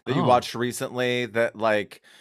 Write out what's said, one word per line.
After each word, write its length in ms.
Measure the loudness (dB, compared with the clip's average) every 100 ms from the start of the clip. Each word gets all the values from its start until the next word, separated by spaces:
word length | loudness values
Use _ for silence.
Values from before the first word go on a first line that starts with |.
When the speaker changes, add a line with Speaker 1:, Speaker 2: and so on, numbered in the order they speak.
Speaker 1:
that 100 | -4
you 80 | 0
Speaker 2:
Oh. 40 | 4
Speaker 1:
watched 280 | 4 2
recently 720 | -4 -4 -4 -8 -2 -2 -2 -2
that, 300 | 0 0 0
like, 460 | 0 2 0 -10 _ -20